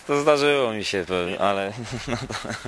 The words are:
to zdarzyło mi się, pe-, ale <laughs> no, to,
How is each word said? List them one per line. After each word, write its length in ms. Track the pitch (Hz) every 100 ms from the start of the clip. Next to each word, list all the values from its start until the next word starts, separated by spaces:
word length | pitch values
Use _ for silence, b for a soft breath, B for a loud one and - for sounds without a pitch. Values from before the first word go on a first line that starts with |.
| -
to 140 | 143
zdarzyło 520 | 151 147 147 143 120
mi 120 | 107
się, 200 | 95 98
pe-, 340 | 87 90 87 95
ale 340 | 98 98 98 113 113
<laughs> 200 | 120 -
no, 80 | 120
to, 320 | 131 - - 110